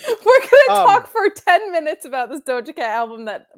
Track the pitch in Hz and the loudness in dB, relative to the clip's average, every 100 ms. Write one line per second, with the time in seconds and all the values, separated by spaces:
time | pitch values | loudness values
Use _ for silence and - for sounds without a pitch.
0 | 587 440 415 508 - 539 539 403 381 403 | -10 -4 2 2 6 4 6 4 4 2
1 | - 453 392 - - 349 427 349 302 - | 0 -4 -2 -2 0 0 0 -6 -6 -10
2 | - 262 240 277 262 247 233 330 233 220 | -10 -8 -8 -10 -8 -8 -8 -10 -8 -6
3 | 233 226 220 190 - | -8 -10 -14 -14 -16